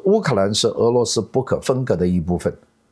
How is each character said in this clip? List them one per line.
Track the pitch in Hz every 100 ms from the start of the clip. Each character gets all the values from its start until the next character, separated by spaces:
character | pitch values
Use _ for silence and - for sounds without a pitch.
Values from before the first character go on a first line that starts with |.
| 190
乌 | 214
克 | 170 107
兰 | 98
是 | - 113
俄 | - 113
罗 | 123
斯 | 113 -
不 | 98 135
可 | 123 -
分 | - 131
割 | 127 90
的 | 90
一 | 90
部 | 82 87
分。 | - - _ _ _